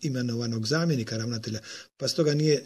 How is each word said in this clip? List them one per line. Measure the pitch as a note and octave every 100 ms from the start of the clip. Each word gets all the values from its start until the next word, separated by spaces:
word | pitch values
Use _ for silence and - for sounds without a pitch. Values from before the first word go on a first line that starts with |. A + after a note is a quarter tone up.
imenovanog | D#3 B2+ B2 A#2 A#2+ A2+ A2
zamjenika | D#3 E3+ C3+ A2 A2+
ravnatelja, | A#2 A2+ A2+ G#2+ - - - -
pa | C3+
stoga | - D3+
nije | D3 D#3 C#3+